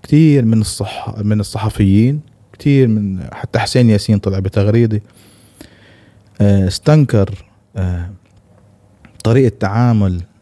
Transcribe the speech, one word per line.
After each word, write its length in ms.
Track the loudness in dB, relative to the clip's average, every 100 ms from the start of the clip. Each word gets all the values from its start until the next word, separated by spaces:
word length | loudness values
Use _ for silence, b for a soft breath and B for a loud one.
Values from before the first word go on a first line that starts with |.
كتير 420 | 0 2 4 2 2
من 160 | 0
الصح-، 580 | -2 -6 -10 -10 -12 -6
من 200 | -2 -2
الصحفيين، 800 | -4 -6 -8 0 2 4 2 -2 -10 _ _
كتير 340 | -6 0 2 2
من، 360 | 0 -4 -8 -12
حتى 260 | -14 -6 -4
حسين 300 | -2 2 4
ياسين 300 | 2 2 0
طلع 200 | 0 -4
بتغريدة، 640 | -4 -2 0 2 0 -2 -8 b b b b b b b b b b b b -2
آه، 260 | 2 2 0
استنكر، 760 | -2 2 2 4 2 0 -6 -18 _ _ -8
آه، 340 | -6 -6 -10 -16 _ _ _ _ _ _ _ _ -20 _
طريقة 320 | 0 2 2 0
تعامل 640 | -4 0 0 2 0 -2 -8 _